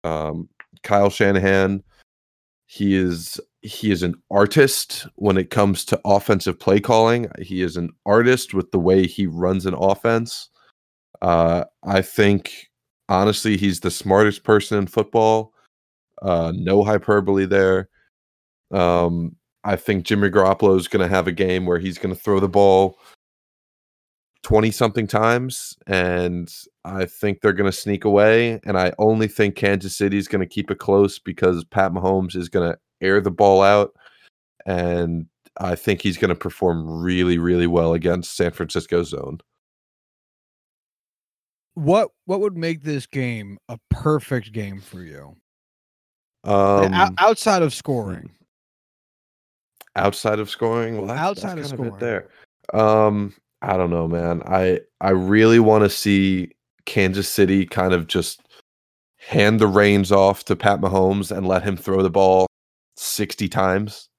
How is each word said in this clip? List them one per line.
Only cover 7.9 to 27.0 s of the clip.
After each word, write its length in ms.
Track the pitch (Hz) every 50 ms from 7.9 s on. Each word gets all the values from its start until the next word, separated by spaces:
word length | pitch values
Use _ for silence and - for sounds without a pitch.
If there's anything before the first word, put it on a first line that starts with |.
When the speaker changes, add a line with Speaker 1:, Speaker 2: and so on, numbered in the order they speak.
| _ _ _
Speaker 1:
artist 480 | 101 101 113 117 123 131 127 - - -
with 180 | 95 87 _
the 80 | - 92
way 280 | 82 92 95 95 95
he 180 | 87 - - 98
runs 400 | 87 80 85 90 92 95 95 87
an 80 | 95 90
offense. 760 | - 92 95 98 - - 117 117 113 117 117 - - - _ _ _ _ _ _ _ _ _ _ _ _ _ _ _
Uh, 420 | 92 90 85 85 82 82 85 87 - - _ _ -
I 180 | 92 98 95
think, 680 | 95 - - - 107 101 101 92 - - - - - _ _ _ _ _ _ _ _ -
honestly, 460 | 98 92 98 107 104 - - 110 104
he's 220 | 90 104 98 90 -
the 120 | - 90
smartest 520 | 85 - - 98 95 101 107 107 98 - _
person 340 | - 110 104 - - 110
in 100 | 104 98
football. 680 | 90 - 113 104 - - 117 110 110 110 110 110 _ _ _ _ _ _ _ _ _ _ _ _ _ _ -
Uh, 300 | - 95 87 85 82 82 85
no 280 | 87 85 87 98 101 101
hyperbole 640 | 107 107 98 - - 104 104 95 98 98 98 95
there. 440 | 92 98 98 95 95 95 95 98 _ _ _ _ _ _ _ _ _ _ _ _ _ _ _ _ _
Um, 640 | 92 98 87 87 87 87 87 87 85 85 85 - - _ _ _ _ _ -
I 140 | 104 98
think 260 | 90 - - 104 95 85
Jimmy 240 | - 110 101 101 98
Garoppolo 480 | 87 104 92 95 98 - 110 101 95
is 100 | 92 87 -
gonna 180 | - 104 92
have 200 | 87 98 92 87
a 40 | 92
game 340 | 87 85 98 92 90 92 92
where 140 | 87 87 85
he's 180 | 90 95 85
gonna 180 | - - 95 92
throw 240 | - - 107 101 98
the 80 | 98 95
ball 500 | 87 101 101 98 95 95 98 95 - _ _ - _ _ _ _ _ _ _ _ _ _ _ _ _ _ _ _ _ _ _ _ _ _ _ _ _ _
twenty-something 680 | - - 110 107 110 113 104 - 120 113 98 120 110
times, 680 | 101 - 107 110 113 120 120 127 131 127 - - - - _ _
and 680 | - 98 92 90 90 90 90 90 87 87 87 85 85 - - - _ _ _ _
I 220 | 87 95 95